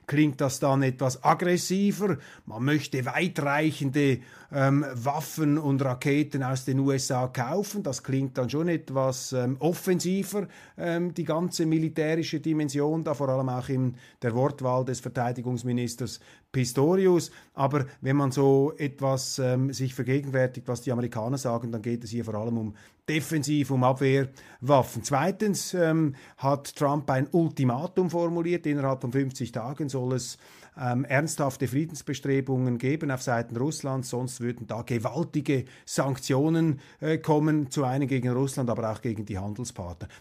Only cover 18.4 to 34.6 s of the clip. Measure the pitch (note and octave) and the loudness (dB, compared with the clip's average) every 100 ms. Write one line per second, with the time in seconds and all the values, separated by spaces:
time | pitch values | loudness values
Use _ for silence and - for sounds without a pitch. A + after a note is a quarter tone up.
18.4 | C#3 C3+ C#3 D#3+ D3 C3+ C#3 C3 - - | 6 6 4 0 -4 -2 0 0 -2 -2
19.4 | B2+ B2+ C3+ A#2+ C3 - B2+ C3+ C#3 C3 | 0 2 0 0 -4 -2 0 0 0 0
20.4 | B2+ B2+ - A#2+ - A#2+ A#2+ A#2 A2+ C#3 | 0 -2 -6 -4 -2 -2 -2 -2 -2 -2
21.4 | C3 A#2 A#2 A2+ A#2 A#2 A#2 A#2 A2 G#2+ | -2 -2 -4 -6 -4 -4 -4 -6 -4 -4
22.4 | A2+ A#2 A2 - - _ - D#3 C3 D#3+ | -2 -2 -4 -8 -18 _ -2 -2 0 -2
23.4 | C#3 D3+ C#3 C3+ B2+ C3 C#3 C3+ C3 - | 0 0 2 4 4 4 4 4 0 -6
24.4 | - - B2 C#3+ A#2 A#2 - C#3 E3+ F#3+ | -20 -6 4 4 4 -2 0 0 0 0
25.4 | G#3+ F3+ - F3+ E3 D#3+ D3+ C3+ - - | 0 0 -2 2 2 4 2 -2 -12 -4
26.4 | C3+ C#3 - - C#3+ D3 C#3 C3 C3+ E3 | 0 0 -2 0 0 2 0 0 2 2
27.4 | D#3+ D#3 B2+ A#2+ F3+ F#3+ F#3 E3+ E3+ E3+ | 2 2 0 0 -2 0 0 2 0 0
28.4 | E3+ F3 D#3+ C#3+ C3+ C3+ C3 C3 C3+ C3 | 0 0 0 0 0 -2 -2 0 0 -2
29.4 | A#2 A#2+ A2+ C#3+ D3 C3 B2 B2+ B2+ - | -6 -6 -6 -6 -4 -2 -2 -2 -4 -12
30.4 | - - - - B2+ B2 C#3+ C3+ D#3 - | -18 -20 -20 -6 -2 0 2 0 0 0
31.4 | C#3 - C3 C#3 D#3+ C#3+ - C3+ C#3+ C#3 | -2 0 -2 0 -2 -6 -8 -4 0 0
32.4 | C3+ C3 B2+ A#2+ B2+ D#3 D#3 B2+ C3+ A#2 | 2 0 0 0 0 -2 -2 -4 0 -2
33.4 | A#2+ A#2 C#3+ D3 C#3+ C3 B2 B2 B2 - | 0 -2 -2 -2 -4 -4 -4 -4 -6 -4
34.4 | A#2+ A#2+ | -6 -6